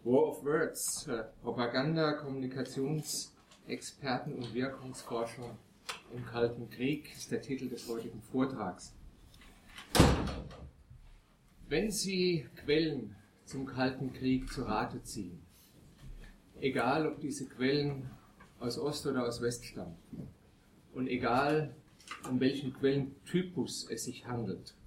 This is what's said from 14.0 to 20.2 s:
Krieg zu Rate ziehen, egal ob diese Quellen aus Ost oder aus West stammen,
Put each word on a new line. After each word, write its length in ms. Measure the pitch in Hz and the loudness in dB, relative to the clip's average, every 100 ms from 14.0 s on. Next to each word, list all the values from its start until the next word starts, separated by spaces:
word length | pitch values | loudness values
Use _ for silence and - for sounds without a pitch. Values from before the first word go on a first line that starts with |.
| 131 | -4
Krieg 380 | - 131 131 127 | 0 2 2 2
zu 120 | - | -4
Rate 400 | 113 107 123 123 | 0 0 0 -4
ziehen, 400 | - 113 90 85 - - - - - - - - - - - - | -8 -8 -8 -10 -18 -20 -20 -20 -20 -18 -14 -14 -14 -18 -20 -2
egal 460 | 135 127 120 151 156 | 0 2 2 4 2
ob 140 | - | 0
diese 260 | 147 - 131 | -4 -4 -6
Quellen 640 | - 127 147 143 135 127 - - - - - | 0 2 4 2 0 -6 -12 -20 -20 -20 -6
aus 200 | 123 - | -4 0
Ost 260 | 143 147 151 | -2 0 0
oder 220 | 127 120 | 2 0
aus 160 | 117 | 0
West 200 | 120 120 | 0 -2
stammen, 320 | - - 85 82 - - | -8 -10 -10 -10 -14 -12